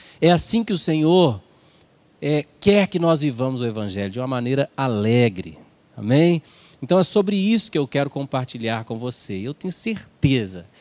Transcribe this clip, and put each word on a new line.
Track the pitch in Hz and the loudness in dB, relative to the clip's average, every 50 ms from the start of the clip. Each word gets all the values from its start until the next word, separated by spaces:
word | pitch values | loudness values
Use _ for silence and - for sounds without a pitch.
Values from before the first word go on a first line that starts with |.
| - - - - | -20 -20 -4 2
é | - 165 | 4 4
assim | 175 160 - - - 226 226 | 4 4 2 0 0 -2 0
que | - 208 | -2 -2
o | 165 | -4
Senhor, | - - 160 156 151 160 175 185 180 143 110 92 - _ _ _ _ _ _ _ _ _ _ _ _ _ _ _ - | -2 0 0 2 4 4 6 6 6 4 2 0 -8 _ _ _ _ _ _ _ _ _ _ _ _ _ _ _ -4
é, | 143 151 147 147 _ _ - | -2 -2 -2 -2 _ _ -2
quer | - 202 202 208 196 - | 2 4 4 4 4 2
que | - 175 | 0 0
nós | 170 165 165 151 | 2 2 2 2
vivamos | 147 147 123 113 127 131 131 123 | 0 -2 -2 -2 -2 -4 -2 -2
o | 120 | -4
Evangelho, | 117 107 110 107 101 92 101 101 98 | -4 -4 -4 -6 -6 -4 -6 -6 -6
de | 95 120 | -6 -6
uma | 127 131 | -6 -6
maneira | 135 123 120 123 135 135 135 - _ - | -4 -4 -2 -2 0 -2 -2 -2 _ -4
alegre. | 135 131 117 104 104 110 117 123 120 117 95 90 90 85 78 - - _ _ _ _ _ _ - | -2 -2 0 0 2 2 4 4 4 2 0 -2 -10 -12 -14 -20 -20 _ _ _ _ _ _ -8
Amém? | 104 104 127 143 165 175 175 165 - - - - - - _ - | -2 0 2 4 4 4 2 0 -4 -8 -20 -20 -20 -20 _ -10
Então | - 117 175 190 | -4 0 2 2
é | 180 | 2
sobre | - - 214 202 190 202 | 2 2 0 0 0 0
isso | 196 190 208 226 226 - - | 0 0 2 0 0 -2 -2
que | - 156 | -4 -4
eu | 143 131 | -4 -2
quero | - 143 143 139 | -2 -2 -2 -2
compartilhar | - 139 139 135 - 131 127 - - 123 113 113 113 113 110 | -4 -8 -8 -6 -4 -6 -6 -6 -8 -6 -4 -4 -4 -4 -6
com | - 113 | -8 -8
você. | 113 120 127 123 - - - 101 95 | -8 -8 -8 -10 -10 -10 -10 -8 -8
Eu | 101 127 147 | -8 -8 -10
tenho | - - 185 | -10 -10 -10
certeza | 170 - - 226 220 190 - - _ _ - 143 135 127 107 95 92 90 85 - _ _ | -10 -8 -8 -8 -8 -8 -10 -18 _ _ 2 4 4 2 0 -4 -8 -14 -18 -20 _ _